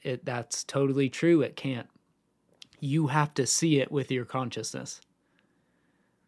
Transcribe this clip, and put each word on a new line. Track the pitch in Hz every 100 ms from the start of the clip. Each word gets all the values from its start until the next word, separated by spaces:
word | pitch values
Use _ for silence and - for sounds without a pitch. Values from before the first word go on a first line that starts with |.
it, | 143 127
that's | - 120 117 -
totally | - 139 139 135 135
true. | - 165 170
It | 123 -
can't. | 135 123 - _ _ _ _ _ _ _ - _
You | 143 151 147
have | 151 151
to | - 123
see | - 165 143
it | 131
with | 147 127
your | 127
consciousness. | 117 131 120 110 113 131 131 - - _ _ _ _ _ _ _ _ _ _ _